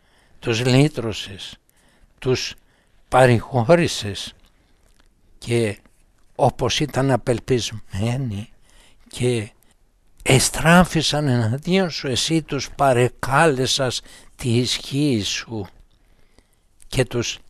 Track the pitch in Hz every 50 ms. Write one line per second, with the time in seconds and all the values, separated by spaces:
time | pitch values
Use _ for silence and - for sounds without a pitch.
0 | _ _ _ _ _ _ _ - - 123 117 113 123 127 123 131 147 151 - 131
1 | 117 110 95 - - 98 95 92 - - - _ _ _ _ _ _ _ _ _
2 | _ _ _ _ - 127 127 - - - - _ _ _ _ _ _ _ _ _
3 | _ - - 123 131 123 120 107 - - 135 123 113 131 175 170 165 - - -
4 | - 104 95 - - - - _ _ _ _ _ _ _ _ _ _ _ _ _
5 | _ _ _ _ _ _ - - - 120 120 117 113 104 95 - _ _ _ _
6 | _ _ _ _ _ _ - - 139 123 - - 131 113 - - 156 143 - 127
7 | 135 135 127 113 - - 120 107 - - 131 117 104 - 110 104 - - - 95
8 | 107 117 120 135 135 117 98 98 107 - - - _ _ _ - - - _ _
9 | - - - - 120 123 123 117 101 - _ _ _ _ _ _ _ _ _ _
10 | _ _ _ - - - 135 127 - - - - - 160 170 180 175 - - 165
11 | - - 156 147 151 139 123 120 113 110 120 139 - 170 180 190 190 165 - -
12 | - 139 120 - - - 160 160 151 - 147 135 - - - - 139 139 123 120
13 | 127 120 - - - 123 135 143 170 165 135 123 131 113 - - 135 120 - -
14 | - - - - - - - - - 123 113 120 123 113 - - - - 135 139
15 | 151 147 123 107 92 - - - - - 117 107 95 - - - - _ _ _
16 | _ _ _ _ - _ _ _ _ _ _ _ _ _ _ _ - - - 135
17 | 123 - - 120 113 - - - -